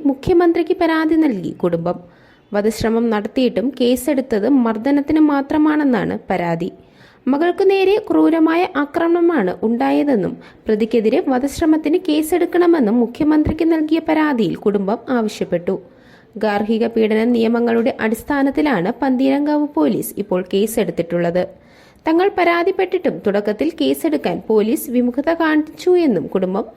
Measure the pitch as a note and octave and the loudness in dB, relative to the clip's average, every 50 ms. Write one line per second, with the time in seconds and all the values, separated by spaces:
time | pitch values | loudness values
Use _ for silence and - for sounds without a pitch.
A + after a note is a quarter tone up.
0 | D#4 C#4 C4 C4+ - - F#4 E4+ F4+ E4+ E4+ F4 E4 E4 F4+ F4+ F4 E4 D#4+ D#4+ | 0 -2 -2 0 0 2 2 4 4 4 2 2 0 -2 0 0 0 0 2 0
1 | D#4+ D#4 E4 D#4+ D#4 D4 A3 F#3 E3 - - - - F3 E3+ E3 E3 F3 F3+ F3 | 0 2 2 2 2 2 0 -2 -4 -8 -6 -4 -2 -2 -2 -2 -2 -4 -6 -6
2 | - - - _ - _ _ _ _ _ - G#3 G3+ A3 A3 - - A3 A3+ A3+ | -10 -16 -20 _ -20 _ _ _ _ _ -4 -2 -2 -2 -2 0 -2 0 0 0
3 | A#3 A#3 A3 G#3+ G#3 A3 - C4+ B3+ A#3 - F#3 A3 C4+ C4+ - B3 A#3+ B3+ B3 | 0 0 0 -2 -4 -4 -2 0 0 0 0 0 -2 -2 -2 0 0 2 2 0
4 | - D#4+ D4 B3+ C4 C4 A#3 G3+ G3+ A#3+ C#4+ C4 A#3 A3+ A3 A3 A3 C#4 C#4+ C#4+ | 0 0 -2 -2 -2 -2 -2 -2 2 2 2 2 2 2 -2 -2 -2 0 0 0
5 | C#4+ - D4+ D#4 D#4 D4+ C#4+ C#4 C#4 C#4 D#4 D#4 D4+ D#4 D4+ D4+ D4 C#4 B3 G3+ | 0 2 2 4 4 4 4 0 -2 0 0 2 2 2 2 2 2 2 0 0
6 | E3+ E3 F#3+ A3 - - G3 F3 E3+ E3+ E3 E3 F3+ F#3 - - - _ _ - | 0 -2 -4 -6 -4 -4 -4 -2 -2 -2 -2 -2 -4 -6 -8 -12 -18 _ _ -20
7 | - - - _ _ B3+ C4+ C#4+ E4+ F4+ F4 - G4+ G4 G4 G4 F#4+ F#4 G4+ G#4+ | -20 -20 -20 _ _ -2 0 0 0 0 0 2 2 2 2 4 4 2 2 2
8 | G#4+ - E4 D#4 D#4 D#4+ D#4+ E4 D#4+ D#4+ D#4+ E4+ F#4 - - C4+ C#4+ C#4+ - E4 | 0 0 2 2 4 4 4 4 4 2 2 2 0 -2 -2 -4 -4 -4 -2 -2
9 | E4+ E4+ E4+ F4 E4+ E4+ E4+ C#4 F#3+ F3+ F3+ F3+ - A3 A#3 A#3 C4+ C#4 C#4 C#4+ | 0 2 2 2 2 2 2 2 0 -2 -2 -2 -2 -2 -2 0 0 0 0 0
10 | D4 C#4+ C4+ G#3 F3 E3+ E3+ - - - - - _ - G#3+ G#3 A3+ A3 - A#3+ | 2 2 0 0 0 -2 -6 -8 -14 -20 -20 -10 _ -2 0 0 0 0 0 0
11 | G#3 A3 - F4 - D4 C4 B3 C4 C#4 - - E4+ D#4 D#4 D#4 - D4 D#4 F4+ | 2 2 2 0 0 0 0 -2 -2 -4 -4 -2 0 2 2 2 2 0 0 0
12 | - - D4 D#4 D#4 - F4+ E4 E4+ E4 - E4+ F4 E4+ E4+ D#4+ A#3+ G3+ A3+ B3 | 0 0 -2 -2 0 0 0 0 0 0 2 2 4 4 4 4 2 2 2 2
13 | A#3 A3+ - - D#4 D4+ D#4 D4+ D4 - D#4 - E4+ E4 E4 D#4+ D#4 D4+ D#4 E4 | 0 0 -2 0 0 2 2 2 2 2 0 0 0 2 2 2 2 0 0 0
14 | D#4+ E4 D#4 D#4 D#4 D4+ C#4 A3+ G#3+ D#3 - - - G#3 G3 G3+ G3 F#3+ A3 - | 0 0 0 2 2 2 2 0 0 0 -2 -2 -2 0 0 0 0 -2 -4 -4
15 | - - C4 A#3+ A3 G#3+ - - G3 - F3+ E3+ E3+ - F#3+ F3 - - - - | -4 -2 -2 -2 -2 -2 -4 -6 -4 -4 -4 -4 -2 -4 -6 -6 -8 -14 -20 -20
16 | - - - - - _ - G#3 G#3+ G#3+ G3+ G#3 G#3+ G#3 A#3 G#3+ A#3 A3+ A3+ A3+ | -20 -20 -20 -20 -20 _ -8 -4 -2 -2 0 -2 -2 -2 0 0 -2 -2 0 0
17 | A3 G#3 G#3+ A3 A3+ A#3+ A#3+ A3+ A3+ A3+ A#3 A#3 A#3+ A#3 A3+ A#3 A3+ B3+ - - | 0 2 2 0 0 2 2 2 2 0 0 0 0 0 0 0 0 0 -2 -2
18 | A3 A3 A3+ - - - D4 C#4 C4+ C#4 C4+ D#4 D4+ D4+ B3 F3+ E3+ G3+ B3+ - | -2 -4 -4 -4 -4 -4 -2 0 0 0 0 0 0 0 0 0 0 -2 -4 -2
19 | D4 C4+ C4 B3 C4+ C4+ C4+ C#4+ D4 D4 D4+ D4 D4 C#4+ - D#4+ D4+ C4+ G#3 - | -2 -2 0 0 0 0 0 0 0 0 0 -2 -2 -2 -2 0 0 0 0 -2
20 | - - - - G3+ - F#3 F3+ F3+ - - G3 G#3 A3 A3 A#3+ G3+ F3 E3+ - | -4 -6 -8 -10 -6 -4 -4 -4 -4 -2 -2 -2 -2 0 -2 -2 -4 -2 -4 -4
21 | D#3+ - F3 F3 E3+ E3+ E3+ F3+ F3+ - - - - _ - - - - _ _ | -4 -4 -2 -2 -2 -2 -2 -2 -4 -4 -8 -16 -20 _ -20 -20 -20 -20 _ _
22 | _ D#4 D#4+ E4+ F#4 G4+ G4 - F4 E4+ E4+ E4+ E4+ F#4+ F#4 - F#4 F#4 - F4 | _ 0 0 2 2 0 0 0 0 2 2 2 0 0 0 0 -2 -2 -2 -2
23 | - C4+ - D#3+ - G#3 F#3+ G3+ G#3 G#3+ G#3 - C#4 D#4+ - - C#4+ C4 C#4 C4+ | -2 -2 -4 -2 -2 -2 -2 0 -2 -2 -2 -2 -2 -4 -2 -2 -2 -2 -2 -2
24 | - D#4+ D#4 - - G3 E3+ F3+ - - A3 G#3+ G3+ A3 C4 D#4+ - D4 A#3 B3 | -2 -2 -2 -2 -2 -4 -4 -4 -2 0 2 2 2 2 0 -2 -4 -2 -2 0
25 | A#3+ B3 A#3+ C#4+ C#4+ E4 E4+ E4 E4 D#4 D#4+ D4+ D4+ D#4 - - - F4+ F4+ F4+ | 0 0 -2 -2 -2 -2 -2 0 0 0 0 0 -2 -2 -8 -4 0 2 2 4
26 | E4+ C#4+ G#3+ E3 - - - F#3+ F#3 F#3 F#3 G3+ - - - | 4 2 0 0 -2 -2 -2 -2 -2 -2 -2 -4 -6 -6 -6